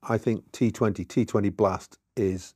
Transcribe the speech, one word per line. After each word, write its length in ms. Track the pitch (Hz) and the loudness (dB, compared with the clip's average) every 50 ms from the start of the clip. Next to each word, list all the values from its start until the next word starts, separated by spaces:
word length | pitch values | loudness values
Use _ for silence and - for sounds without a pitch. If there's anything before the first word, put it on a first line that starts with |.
| - | -4
I 140 | - 117 | -4 -2
think 340 | 110 - 123 110 - - _ | 0 0 0 -2 -2 -6 _
T 200 | - - 123 110 | -4 0 0 0
twenty, 340 | - - 117 107 101 - 90 | 2 0 0 0 0 -2 -8
T 200 | - - 127 117 | -2 0 0 0
twenty 240 | - - 110 101 101 | 2 0 0 0 0
Blast 480 | 87 - 107 95 92 - - - - _ _ _ _ | 2 2 2 2 2 -2 -8 -14 -20 _ _ _ _
is 380 | 123 101 95 92 92 - - - | -2 0 0 0 -4 -8 -14 -18